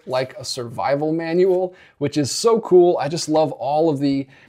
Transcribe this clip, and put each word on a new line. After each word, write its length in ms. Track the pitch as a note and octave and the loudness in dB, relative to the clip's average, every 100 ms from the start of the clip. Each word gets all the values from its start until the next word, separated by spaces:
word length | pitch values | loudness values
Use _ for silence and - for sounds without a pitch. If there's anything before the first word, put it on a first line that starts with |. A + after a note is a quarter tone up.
| - | -6
like 320 | B2+ E3 - | -4 -4 -8
a 80 | B2+ | -12
survival 640 | - A#2+ - B2 C#3+ D#3 | -10 -10 -4 -2 0 -2
manual, 640 | E3 E3 F3 F#3+ F3+ F#3 - - - | -4 -2 2 2 2 -2 -8 -20 -6
which 200 | C#3+ D3+ | -4 -2
is 140 | C3+ | -4
so 300 | - A#3 A3+ | 0 0 0
cool. 380 | - F3+ F3 E3+ | 4 6 6 4
I 100 | F#3 | -2
just 180 | E3+ - | -4 -2
love 240 | D#3 D#3 | 0 0
all 360 | - B2 D3+ D#3+ | -2 -4 0 2
of 80 | C#3 | 0
the 300 | C#3+ C3+ C3+ - | -2 -2 -6 -14